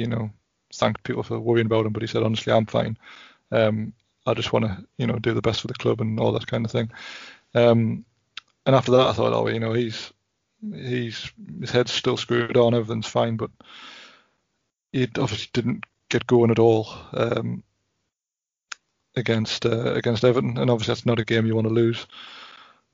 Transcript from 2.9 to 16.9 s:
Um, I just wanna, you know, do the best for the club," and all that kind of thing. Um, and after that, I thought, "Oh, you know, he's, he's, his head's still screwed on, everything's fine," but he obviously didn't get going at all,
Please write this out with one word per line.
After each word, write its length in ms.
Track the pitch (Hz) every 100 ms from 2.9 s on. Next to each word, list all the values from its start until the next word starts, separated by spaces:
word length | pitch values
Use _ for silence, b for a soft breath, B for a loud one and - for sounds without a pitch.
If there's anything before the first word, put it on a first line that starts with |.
| 113 B B B B _
Um, 400 | 120 110 107 110 - _ _ -
I 80 |
just 180 | 117 113
wanna, 320 | 127 110 92 - -
you 100 | 120
know, 100 | 117
do 160 | 113
the 80 | 113
best 200 | 113 101
for 60 | 117
the 60 |
club," 280 | 120 120 113
and 180 | 110 110
all 140 | 113
that 140 | 110 -
kind 180 | 117 113
of 60 |
thing. 200 | 120 113 B B B B B B
Um, 500 | 120 120 117 113 - - _ _ - _ _ -
and 100 | 135
after 160 | 127
that, 160 | 127 131
I 60 |
thought, 180 | 110 117
"Oh, 160 | 113 113
you 140 | 113
know, 100 | 113
he's, 400 | 113 120 107 - _ _ _ _ _ 214
he's, 580 | 160 131 123 117 110 - - 208 78
his 100 | 123
head's 220 | 123 123
still 240 | - - 123
screwed 400 | - 120 117 123
on, 160 | 117
everything's 340 | 120 110 113 107
fine," 300 | 120 117 113
but 140 | 117 - B B B B B B B B B _ _ _ _
he 120 | 135 127 -
obviously 300 | - - -
didn't 320 | - 117 - - _ _
get 180 | 123 -
going 240 | 123 117
at 80 | 113
all, 300 | 113 110 110